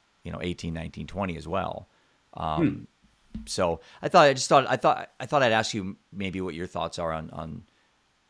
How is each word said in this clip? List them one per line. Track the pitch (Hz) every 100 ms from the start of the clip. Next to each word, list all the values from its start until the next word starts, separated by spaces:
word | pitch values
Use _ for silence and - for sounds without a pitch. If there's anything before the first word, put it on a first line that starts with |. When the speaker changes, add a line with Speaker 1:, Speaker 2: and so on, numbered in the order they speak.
| _ _
Speaker 1:
you | 87
know, | 82
eighteen, | 90 85 85
nineteen, | 80 82 85 73
twenty | 90 95 82
as | 76
well. | 92 87 - - _ _ _ _ -
Um, | 80 78 160 - - _ _ _ _
Speaker 2:
Hmm. | - -
Speaker 1:
so | - 87 82 - -
I | 147
thought, | 180 147
I |
just | 131 -
thought, | 151 131
I | 131
thought, | 160 - - -
I | 123
thought | 147
I'd | 123
ask | 110 110
you | 110 92 - _
maybe | 98 95 92
what | 92
your | 80 90
thoughts | 87 85 -
are | 82
on, | 80 80
on | 82 80 85 - _ _ _ _ _ _